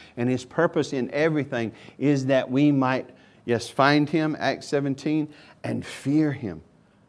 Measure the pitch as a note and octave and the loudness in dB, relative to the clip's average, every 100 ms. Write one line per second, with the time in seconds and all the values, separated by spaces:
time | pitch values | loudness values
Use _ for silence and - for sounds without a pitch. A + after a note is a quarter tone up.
0 | - - A#2+ B2+ - - E3+ E3+ C#3 C#3 | -16 -4 -2 -2 -4 0 0 0 -2 -2
1 | B2+ D3 D#3+ D3+ C3+ B2 A2+ - - - | -4 0 0 0 -2 -4 -6 -8 -18 -2
2 | C3+ C#3+ C3 C3+ - C3 D3 C#3+ C3 C3 | 0 2 2 2 2 2 4 4 2 0
3 | - - - _ - A#2 - - C#3 D3 | -4 -16 -20 _ -2 -2 -2 2 4 6
4 | D3 E3+ D#3 D3+ A#2 A#2+ - C#3+ C#3 C3+ | 2 0 -2 -2 -2 -4 -2 -2 -2 -4
5 | D#3+ D#3 D3 - - - - A#2 - - | -2 -2 -2 -8 -20 -14 -8 -8 -8 -10
6 | C3+ D3+ D#3 A#2+ G#2 E2 - _ _ _ | -2 2 2 -2 -8 -10 -14 _ _ _